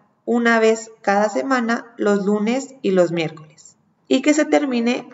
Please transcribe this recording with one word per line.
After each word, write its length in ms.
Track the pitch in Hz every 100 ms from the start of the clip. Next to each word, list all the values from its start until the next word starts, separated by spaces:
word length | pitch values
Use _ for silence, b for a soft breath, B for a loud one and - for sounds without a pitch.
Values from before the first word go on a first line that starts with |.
| _ _
una 340 | - 233 233 226
vez 320 | 220 220 - -
cada 260 | - 202 214
semana, 640 | 254 269 254 226 233 - -
los 260 | 208 202
lunes 520 | 190 208 214 254 269 -
y 120 | 202
los 200 | 185 175
miércoles. 640 | 170 156 - - _ - _ _ _ -
Y 140 | 262
que 100 | 285
se 140 | 302 302
termine 640 | 294 294 240 233 254 -